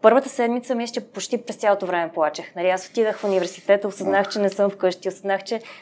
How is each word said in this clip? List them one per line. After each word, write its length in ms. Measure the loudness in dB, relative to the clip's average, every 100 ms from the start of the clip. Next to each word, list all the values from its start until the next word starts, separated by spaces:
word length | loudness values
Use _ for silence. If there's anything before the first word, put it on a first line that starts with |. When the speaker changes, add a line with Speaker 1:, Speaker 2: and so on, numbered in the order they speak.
Speaker 1:
първата 260 | 6 6 2
седмица 460 | -2 -2 -2 -4
мисля, 180 | -6 -4
че 80 | -8
почти 420 | -8 -12 -6 -6
през 140 | -6 -2
цялото 300 | 2 2 0
време 240 | -2 -2
плачех. 440 | 0 -2 -2 -12 -2
Нали, 120 | 0
аз 200 | 0 -2
отидах 300 | -2 0 0
в 60 |
университета, 640 | 0 0 0 -4 2 2 2
осъзнах, 380 | -4 0 2 2
Speaker 2:
Ох. 60 |
Speaker 1:
че 80 | 0
не 80 | 0
съм 220 | 2 0
вкъщи, 380 | 2 -2 0 -8
осъзнах, 360 | -6 -4 -4
че 160 | -2 -8 -8 -16